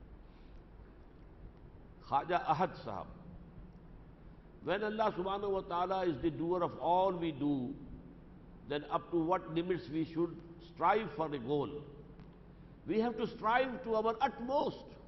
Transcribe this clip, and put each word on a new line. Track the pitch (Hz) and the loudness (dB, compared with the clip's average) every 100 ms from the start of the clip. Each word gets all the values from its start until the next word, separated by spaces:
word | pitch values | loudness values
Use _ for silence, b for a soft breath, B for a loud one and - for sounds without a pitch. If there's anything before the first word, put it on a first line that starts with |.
| - - B B B B - - - - - - - - - - - - - - - | -16 -18 B B B B -18 -18 -18 -18 -20 -18 -18 -16 -16 -16 -18 -18 -18 -18 0
ख्वाजा | 139 151 175 | 2 4 4
अहद | - 156 180 | 4 4 4
साहब, | - 120 98 - - - - - - - - - - - - - - - - - | 0 -6 -6 -6 -10 -12 -14 -14 -14 -14 -16 -16 -16 -16 -18 -16 -16 -18 -6 0
"When | 190 | 2
Allah | 214 214 220 | 2 2 2
subhanahu | 160 185 196 202 | 2 0 0 2
wa | 190 175 | 0 0
ta'ala | 175 185 190 | 0 2 2
is | 180 135 | 2 2
the | 165 139 | 0 0
doer | 165 180 | 0 2
of | 165 - | 2 0
all | 160 180 190 180 | 4 6 6 4
we | 165 139 | -2 2
do, | 143 139 123 143 - - - - - - - - 113 | 2 2 0 -6 -10 -12 -14 -18 -18 -18 -18 -14 -4
then | 147 147 | -4 0
up | 165 - | -2 2
to | 170 160 | 2 4
what | 185 160 160 | 2 2 -2
limits | 175 175 - | 0 0 0
we | 156 | -2
should | 160 160 170 170 - - - | 0 0 0 -2 -14 -16 -14
strive | - 170 214 214 151 | 2 6 6 2 -2
for | 156 | -2
a | 143 117 | -2 0
goal? | 147 131 143 143 - - - - - - - - - 135 | 2 0 -4 -10 -14 -16 -16 -16 -16 -18 -18 -18 -8 0
We | 214 233 | 4 4
have | 220 | 2
to | 214 | -2
strive | - 214 247 262 233 226 | 0 4 6 4 0 0
to | 220 | 4
our | 220 226 269 | 4 4 2
utmost।" | - 240 285 - - - - | 2 2 4 2 -2 -10 -16